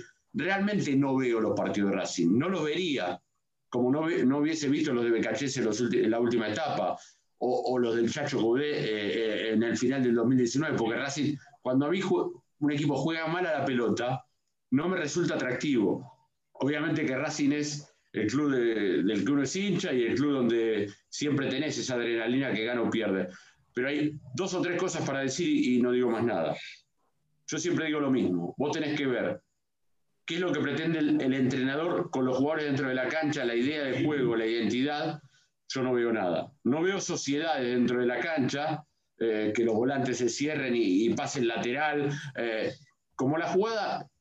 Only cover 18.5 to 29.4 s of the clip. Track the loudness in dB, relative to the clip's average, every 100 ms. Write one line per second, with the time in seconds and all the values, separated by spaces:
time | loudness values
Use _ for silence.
18.5 | 2 2 2 2 2 2 2 2 2 0
19.5 | -2 0 0 0 0 2 2 2 2 2
20.5 | 2 2 0 -2 -8 -14 -4 0 0 0
21.5 | -2 -2 -4 -4 -2 0 0 0 0 0
22.5 | -2 -2 0 0 0 0 0 -2 -8 -20
23.5 | _ _ -4 -2 0 -2 -4 -10 -6 -4
24.5 | -2 -2 -2 -2 -2 -4 -2 -2 -2 0
25.5 | 2 4 4 4 2 2 2 0 0 -2
26.5 | -4 -10 -18 _ _ _ _ _ _ -8
27.5 | -4 0 0 0 0 2 2 2 0 -4
28.5 | -4 -2 -2 -2 -2 0 0 -2 -4